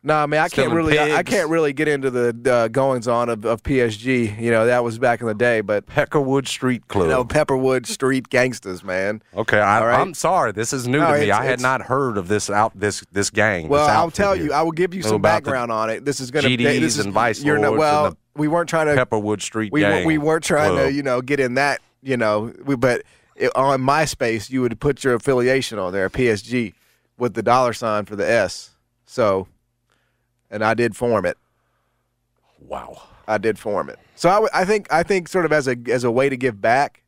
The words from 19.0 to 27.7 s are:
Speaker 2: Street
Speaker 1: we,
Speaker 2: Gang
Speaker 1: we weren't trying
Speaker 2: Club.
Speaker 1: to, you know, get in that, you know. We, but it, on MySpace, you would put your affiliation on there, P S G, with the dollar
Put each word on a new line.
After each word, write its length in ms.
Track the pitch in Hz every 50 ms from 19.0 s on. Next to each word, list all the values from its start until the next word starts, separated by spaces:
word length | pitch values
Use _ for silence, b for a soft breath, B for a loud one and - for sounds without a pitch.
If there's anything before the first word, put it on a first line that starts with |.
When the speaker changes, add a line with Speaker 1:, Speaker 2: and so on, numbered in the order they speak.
| 127 - 123 110 104 107 104 98
Speaker 2:
Street 300 | - - - 113 110 101
Speaker 1:
we, 80 | 127 151
Speaker 2:
Gang 260 | 156 - 98 - -
Speaker 1:
we 140 | 165 156 151
weren't 240 | 147 156 160 165 -
trying 300 | - 180 147 151 - 90
Speaker 2:
Club. 160 | - 135 135
Speaker 1:
to, 40 | 139
you 80 | 143
know, 180 | 139 135 123 123 127
get 160 | 123 147 139
in 160 | 131 123 123
that, 260 | 131 143 143 131 - _ _ _ _ -
you 120 | 135 131
know. 380 | 123 113 107 107 107 107 120 - - -
We, 120 | 135 139
but 260 | 123 127 127 120 90 - b b b b b b
it, 140 | - 113 123 -
on 260 | 123 131 139 139 131
MySpace, 720 | 127 135 143 156 156 143 - - 131 117 113 113 104 -
you 100 | 127 131
would 180 | 127 120 113 -
put 240 | - 143 131 - -
your 120 | 135 123
affiliation 640 | 113 - 143 135 127 120 127 131 135 123 - 117 101
on 140 | 95 90 92
there, 180 | 98 95 95
P 180 | - - 127 120
S 140 | 110 101 107
G, 320 | 113 120 127 117 95 - _ _ _ _ _ _ _ _
with 160 | - 120 123 95
the 80 | 117
dollar 320 | 101 117 120 131 127 120